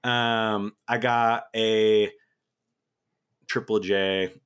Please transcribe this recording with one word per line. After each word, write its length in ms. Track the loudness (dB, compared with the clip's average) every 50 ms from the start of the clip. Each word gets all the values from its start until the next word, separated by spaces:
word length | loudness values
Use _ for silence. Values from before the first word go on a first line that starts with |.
| -2
Um, 680 | -2 0 0 0 0 0 0 0 -2 -2 -2 -4 -6 -10 _ _
I 100 | -6 -4 -2
got 460 | 0 0 2 2 2 2 0 0 -4 -8 -4
a 560 | -2 0 2 2 2 4 4 4 4 2 0 -4 _ _ _ _ _ _ _ _ _ _ _ _ _ _ _ _ _ _ _ _ _ _ _ _ _ _
Triple 320 | -6 -6 -6 -4 -2 -2 -2
J 540 | 0 0 0 0 0 0 0 -2 -2 -4 -8 -16 _